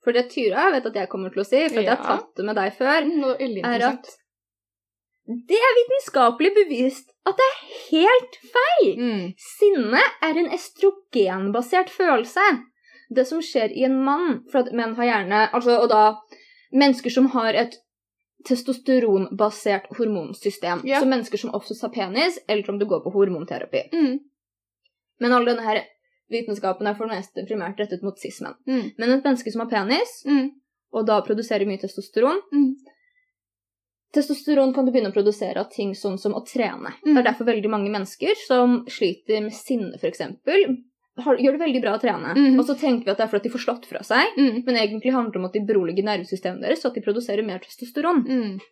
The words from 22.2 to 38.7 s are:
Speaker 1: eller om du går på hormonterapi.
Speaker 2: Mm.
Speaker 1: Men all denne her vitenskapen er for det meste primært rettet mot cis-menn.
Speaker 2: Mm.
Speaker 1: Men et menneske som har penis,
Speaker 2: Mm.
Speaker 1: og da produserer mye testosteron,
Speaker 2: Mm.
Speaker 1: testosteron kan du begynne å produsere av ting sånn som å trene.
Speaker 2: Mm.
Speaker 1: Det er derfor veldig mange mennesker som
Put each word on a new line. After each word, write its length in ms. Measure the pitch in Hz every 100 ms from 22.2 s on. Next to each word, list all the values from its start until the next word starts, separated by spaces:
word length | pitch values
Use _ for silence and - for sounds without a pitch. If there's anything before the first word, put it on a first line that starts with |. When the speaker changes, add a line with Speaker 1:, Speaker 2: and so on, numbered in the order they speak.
| 349 339 -
Speaker 1:
eller 220 | 214 202
om 100 | 202
du 60 | 208
går 180 | 170
på 80 | -
hormonterapi. 760 | 196 196 170 160 123 - - -
Speaker 2:
Mm. 260 | 330 285 269 _ _ _ _ _ _ _ _ _ _
Speaker 1:
Men 120 | 240
all 120 | 247 240
denne 160 | 233
her 200 | 220 214 - _ _ _ _
vitenskapen 560 | 233 226 202 196 185 208
er 60 | 208
for 120 | 226
det 80 | 196
meste 280 | 190 - 185
primært 300 | 214 175 202
rettet 240 | 208 180
mot 140 | 196 190
cis-menn. 380 | - - - - -
Speaker 2:
Mm. 240 | 254 202 -
Speaker 1:
Men 120 | 233
et 120 | 262
menneske 280 | 285 247 226
som 100 | 226
har 80 | 226
penis, 540 | 269 247 302 480 - 277
Speaker 2:
Mm. 260 | 285 262 285 _ _ _
Speaker 1:
og 120 | 226 220
da 140 | 208
produserer 440 | - 214 226 208 196
mye 140 | 196
testosteron, 600 | 196 - - - 254 370 -
Speaker 2:
Mm. 220 | 285 262 269 _ _ _ _ _ _ _ _ _ _ _ _ _
Speaker 1:
testosteron 600 | 302 294 285 - 277 269
kan 120 | 262 262
du 60 |
begynne 200 | 254 208
å 20 |
produsere 440 | 202 202 208 185 -
av 120 | 208
ting 220 | - 202
sånn 260 | 196 202 190
som 140 | 208
å 120 | - -
trene. 480 | 254 208 - - - 302
Speaker 2:
Mm. 100 | 277
Speaker 1:
Det 20 | 240
er 60 |
derfor 140 | - 233
veldig 240 | 226 208
mange 200 | 214 202
mennesker 440 | 214 196 - 349 427 -
som 380 | 254 247